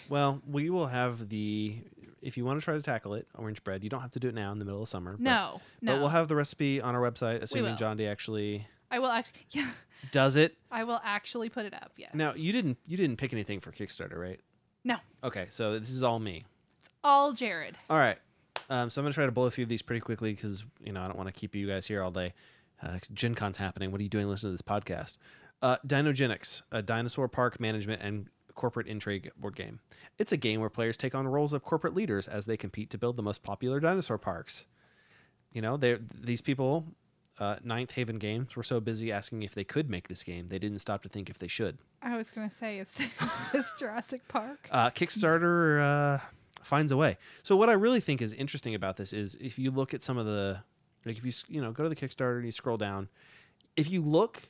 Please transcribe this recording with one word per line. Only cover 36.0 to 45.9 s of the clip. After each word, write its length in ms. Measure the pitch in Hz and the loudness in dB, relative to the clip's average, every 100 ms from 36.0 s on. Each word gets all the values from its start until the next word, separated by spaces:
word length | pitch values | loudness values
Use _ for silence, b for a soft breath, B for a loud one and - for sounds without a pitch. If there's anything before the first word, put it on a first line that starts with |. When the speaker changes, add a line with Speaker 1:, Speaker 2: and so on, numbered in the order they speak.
| 113 127 | -2 -6
Speaker 1:
these 220 | 120 120 | -2 -2
people, 440 | - 135 131 160 160 - _ _ _ - | 0 2 2 2 -2 -12 _ _ _ -4
uh, 180 | 104 104 | -4 -2
Ninth 280 | 117 117 127 | -4 -4 -2
Haven 260 | 127 117 110 | -2 -2 -2
Games, 380 | 104 117 131 120 | -2 -2 -4 -6
were 80 | |
so 160 | - 120 | -2 0
busy 320 | 107 110 113 | 0 -2 -2
asking 320 | 101 - 113 | -2 -2 -6
if 100 | 104 | -6
they 100 | 104 | -6
could 260 | 98 139 147 | -2 -2 0
make 180 | 90 - | -2 -6
this 160 | 92 | -6
game, 240 | - 87 90 | -6 -8 -6
they 120 | 95 | -4
didn't 200 | 104 101 | -2 -2
stop 240 | - 101 | -4 -4
to 60 | 98 | -6
think 200 | 104 95 | -10 -10
if 80 | - | -8
they 100 | 87 | -6
should. 280 | - 101 - _ _ | -2 -2 -4 _ _
Speaker 2:
I 160 | 247 233 | -6 -6
was 140 | 226 | -6
gonna 200 | 226 214 | -8 -8
say, 280 | - 220 202 | -8 -8 -8
is 120 | 190 | -8
this, 160 | - 254 | -6 -6
<laughs> 140 | - 240 330 - | -4 -4 -4 -2
is 60 | |
this 200 | 277 - - | 0 -2 -6
Jurassic 480 | 247 226 - 254 - | -6 -6 -6 -10 -4
Park? 400 | 240 233 285 - | -4 -4 -10 0
Speaker 1:
Uh, 180 | 127 120 | 4 4
Kickstarter, 920 | - 175 214 170 165 170 170 165 147 | 4 0 2 4 6 6 6 6 6
uh, 380 | 143 | 6